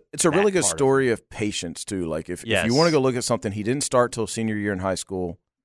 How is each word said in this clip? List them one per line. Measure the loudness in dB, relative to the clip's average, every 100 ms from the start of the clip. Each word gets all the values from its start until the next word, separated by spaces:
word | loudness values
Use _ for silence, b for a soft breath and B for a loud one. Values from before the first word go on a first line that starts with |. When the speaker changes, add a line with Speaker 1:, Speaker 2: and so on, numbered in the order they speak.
| _
Speaker 1:
it's | -2
a | 2
Speaker 2:
that | 4
Speaker 1:
really | 2
good | 2
Speaker 2:
part | 0
of | 2
it. |
Speaker 1:
story | 2 4 2
of | 0 -4
patience, | -6 -4 -4 -8 -10
too. | -8 -4 -4
Like, | -4 -6
if, | -8
if | -2
you |
Speaker 2:
Yes. | 0 4
Speaker 1:
wanna | 4 4
go | 4
look | 2
at | 0
something, | -2 -2 -2
he | -4
didn't | -2 -2
start | 2 2 2
till | 0 -4
senior | -2 -2 0
year | -2
in | 0
high | -2 -2
school. | -4 -6 -6 -8 _ _